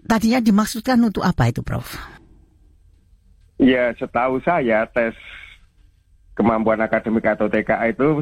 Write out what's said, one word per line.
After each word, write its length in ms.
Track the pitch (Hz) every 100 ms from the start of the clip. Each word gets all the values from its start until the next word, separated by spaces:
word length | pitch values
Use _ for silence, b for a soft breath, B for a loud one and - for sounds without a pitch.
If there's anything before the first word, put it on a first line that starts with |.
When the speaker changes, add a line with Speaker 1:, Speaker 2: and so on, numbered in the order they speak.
Speaker 1:
tadinya 400 | - 226 226 254
dimaksudkan 560 | 226 202 214 233 262 247
untuk 240 | 233 -
apa 240 | - - 120
itu, 160 | 120
Prof? 320 | - 117 - - - - - - _ _ _ _ _ _ _ _ _ _ _ -
Speaker 2:
Ya, 400 | 131 127 123 113
setahu 480 | 127 120 131 131
saya, 400 | 170 175 123 107 113
tes 240 | 123 113 - - - - - - _ - _ _ _ _ -
kemampuan 480 | 110 110 110 110
akademik 400 | 110 110 110 110
atau 240 | 110 107 107
T 160 | 110
K 160 | 104 101
A 80 | 117
itu 320 | 110 139 147